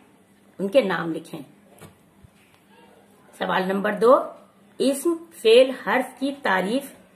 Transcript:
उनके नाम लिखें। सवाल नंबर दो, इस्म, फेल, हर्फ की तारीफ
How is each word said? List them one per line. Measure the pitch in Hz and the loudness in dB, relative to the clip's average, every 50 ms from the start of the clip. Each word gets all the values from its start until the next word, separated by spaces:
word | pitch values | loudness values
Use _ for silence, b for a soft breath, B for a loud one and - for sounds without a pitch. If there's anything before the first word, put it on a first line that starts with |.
| _ _ _ _ _ _ _ _ _ _ _ - | _ _ _ _ _ _ _ _ _ _ _ -8
उनके | 190 196 - 262 | -4 0 2 2
नाम | 220 190 170 165 170 165 160 | 2 2 -2 -4 -4 -6 -8
लिखें। | 165 - - 165 151 135 - - _ _ _ - - - - _ _ _ _ _ _ - - _ _ _ _ _ _ _ _ _ - - - _ _ _ _ _ _ _ _ - - | -8 -10 -14 -16 -16 -16 -18 -20 _ _ _ -20 -20 -20 -20 _ _ _ _ _ _ -20 -20 _ _ _ _ _ _ _ _ _ -20 -20 -20 _ _ _ _ _ _ _ _ -12 -8
सवाल | 196 185 180 190 185 | -4 -2 -2 -2 -2
नंबर | 190 196 196 190 208 202 | -2 -2 -2 -2 -4 -2
दो, | 180 220 240 285 330 - - - - - _ _ _ _ _ _ - | 2 4 6 6 4 2 -2 -12 -18 -20 _ _ _ _ _ _ -2
इस्म, | 233 269 277 - - 339 330 | -2 -2 -2 -2 -2 -4 -4
फेल, | 330 - - - - - 220 226 254 262 269 254 - - | -6 -10 -18 -8 0 4 6 6 6 6 4 0 -6 -4
हर्फ | 190 226 254 - - - - | -2 -2 -2 -4 -6 -8 -8
की | 269 285 | -8 -8
तारीफ | 269 - - 208 190 185 180 202 240 277 - - - - - _ _ | -6 -4 -4 -2 -2 -2 -2 -2 -4 -4 -6 -8 -20 -20 -20 _ _